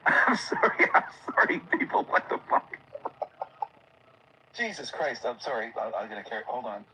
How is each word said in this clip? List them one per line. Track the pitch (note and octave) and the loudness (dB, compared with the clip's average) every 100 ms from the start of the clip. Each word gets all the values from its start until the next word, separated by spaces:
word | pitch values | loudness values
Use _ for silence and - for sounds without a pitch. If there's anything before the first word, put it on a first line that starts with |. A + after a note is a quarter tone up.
I'm | - - - B3+ | 4 4 4 2
sorry. | - - A#3 - F4 | 0 2 2 4 4
I'm | - - - | 4 2 -10
sorry, | - - - - - - | -4 2 2 2 -2 -2
people. | - - | 2 0
What | - - - | 2 0 0
the | - - | -4 0
fuck? | - - - - - - - - - - - - - - - - - - - | 0 0 -16 -14 -10 -10 -6 -10 -8 -12 -8 -10 -10 -20 -20 -20 -20 -20 -20
<laughs> | - - | -20 -6
Jesus | A3+ F#3 - | -4 -4 -10
Christ. | - D#3 A#2+ | -2 -2 0
I'm | B2+ A#2 | -4 -4
sorry. | - B2 A2+ - | -4 -2 -2 -4
I, | A2+ G#2 | -4 -2
I'm | G#2+ | -4
gonna | G#2 | -8
carry, | - A2 - | -6 -8 -4
hold | B2 | -6
on. | A#2 G2+ - | -4 -8 -10